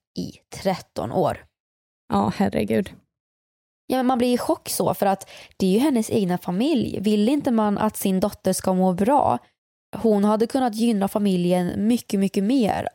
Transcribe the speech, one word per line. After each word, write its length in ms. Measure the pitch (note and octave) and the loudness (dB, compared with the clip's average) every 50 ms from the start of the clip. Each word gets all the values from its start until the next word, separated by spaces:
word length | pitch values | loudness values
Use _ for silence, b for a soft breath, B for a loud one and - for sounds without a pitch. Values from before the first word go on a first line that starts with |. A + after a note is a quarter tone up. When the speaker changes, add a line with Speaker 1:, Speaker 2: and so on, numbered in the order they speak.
| _ _ _ - | _ _ _ -10
Speaker 1:
i 140 | - - - - _ _ - | -10 -10 -12 -18 _ _ -16
tretton 560 | - - F#3+ F#3 - - - _ - E2 A2 | -6 -4 -4 -4 -4 -6 -12 _ -8 -8 -4
år. 340 | - - E3 C3+ - - - _ _ _ _ _ _ _ _ _ _ _ _ - - | -2 -2 -2 -2 -2 -6 -10 _ _ _ _ _ _ _ _ _ _ _ _ -2 0
Speaker 2:
Ja, 180 | G3+ G3+ A3 - | 0 0 0 0
herregud. 580 | - G#3 G3+ G3 - G#3+ G3 G#3+ D#3 - - - - _ _ _ _ _ _ _ _ _ _ _ _ _ _ _ _ _ - | 0 -2 0 0 -2 -2 0 0 -2 -2 -4 -8 -20 _ _ _ _ _ _ _ _ _ _ _ _ _ _ _ _ _ -4
Speaker 1:
Ja, 100 | B3+ C4 | -2 0
men 80 | B3+ | 0
man 120 | B3 C4 A#3+ | 0 2 2
blir 160 | B3 B3 B3 | 2 2 2
i 40 | A#3+ | 0
chock 320 | - - D#4+ - - - | 0 -2 -2 -4 -4 -6
så, 240 | - - G3 E3+ F#3+ | -4 -2 0 -2 0
för 120 | - G#3 | 0 0
att 240 | G3 G3 F#3+ B B B B B B B - | 0 0 0 B B B B B B B -2
det 100 | F#3+ F#3+ | 0 2
är 40 | |
ju 80 | F#3 G#3+ | 2 2
hennes 300 | C4 D#4+ C4+ A#3 A3 - | 2 2 2 0 0 0
egna 280 | - A#3 G3+ F3 F3+ F3 | 0 0 0 0 -2 -2
familj. 600 | - - F3 F#3 A#3+ D4+ E4+ A#3+ G3+ - - - | -4 -4 -2 -2 0 0 0 0 -2 -2 -4 -4
Vill 300 | F#3+ G#3 G#3 G#3 G#3 A3 | 0 0 2 2 2 2
inte 220 | D4 D4 - C#4+ | 2 0 0 0
man 260 | A#3+ A3 G#3+ G#3 G3+ G3 | 0 2 2 0 0 0
att 200 | G#3+ G#3+ - - | -2 -2 -2 -2
sin 220 | - G3+ F#3+ F#3 | -2 0 0 0
dotter 340 | F3+ G#3 - - - F#3+ F#3 | 0 -2 -4 -4 -4 -2 -2
ska 200 | - - - F#3+ | -2 0 0 0
må 200 | F#3 F#3 F#3 F#3 | 2 2 2 2
bra? 460 | E3+ G3+ A3 C#4+ C#4 - - A#2+ A#2+ b b b _ _ _ _ _ _ _ - - | 2 2 2 4 4 4 2 0 -2 b b b _ _ _ _ _ _ _ -8 -2
Hon 260 | - A#3 G#3+ G3+ G3+ | 0 2 4 4 4
hade 240 | G#3 G#3+ G#3+ A3+ A3+ | 2 2 2 0 0
kunnat 280 | - C#4 C4 B3 G#3 | 0 0 0 0 0
gynna 320 | A3 A3+ A#3 A#3 G3 G3 G3 | 0 0 0 2 0 0 -2
familjen 800 | - G#3+ G#3 G3+ F#3 F3+ F3 F3 F3+ F3+ F3 F3 - G3+ G3+ G#3+ | 0 0 0 2 2 2 2 2 2 2 0 0 -2 -2 0 0
mycket, 320 | B3 A#3 - - - G3 | 0 0 -2 -2 -2 0
mycket 240 | G3 F#3+ - G3+ F#3+ | 0 0 0 0 0
mer 460 | G3+ C4 C#4 A3+ F#3+ - - - - - | 0 2 2 2 0 0 -2 -4 -4 0